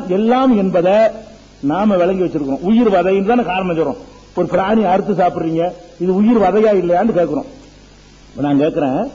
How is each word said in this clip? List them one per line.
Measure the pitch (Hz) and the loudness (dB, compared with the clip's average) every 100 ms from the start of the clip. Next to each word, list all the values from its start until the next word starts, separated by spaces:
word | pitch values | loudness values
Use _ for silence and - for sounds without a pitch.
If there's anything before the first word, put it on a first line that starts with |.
| 185 | -2
எல்லாம் | 185 220 254 262 214 | -2 2 2 2 2
என்பதை | 190 175 180 208 339 - - - - - | 2 0 2 4 2 0 -18 -20 -20 -8
நாம | 139 165 214 185 | -4 0 0 2
விளங்கி | 175 190 | 0 0
வச்சிருக்கிறோம். | 175 156 139 135 | -2 -4 -4 -4
உயிர் | 175 226 233 | 0 2 4
வதைன்னு | 190 180 196 196 | 2 2 0 0
தானே | 240 | 0
காரணம் | 175 185 185 165 | 0 -4 -2 -2
சொல்றோம். | 151 120 - - - - | -2 -4 -12 -20 -14 -6
ஒரு | 170 | -2
பிராணி | 180 190 220 190 | -2 0 0 2
அறுத்து | 190 190 180 | 0 0 0
சாப்பிடுறீங்க, | 175 170 165 160 175 - - - | 0 0 -4 -2 -4 -6 -20 -8
இது | 180 | -2
உயிர் | 185 214 247 | 2 2 4
வதையா | 185 202 220 | 2 2 2
இல்லையான்னு | 202 175 175 220 165 | 2 2 0 0 0
கேட்கிறோம். | 160 147 - - - - - - - - | -2 -4 -8 -18 -20 -20 -20 -20 -20 -20
இப்ப | - 127 | -20 -6
நான் | 143 139 | -2 2
கேட்கிறேன் | 151 165 139 143 247 | 0 0 -2 -2 -6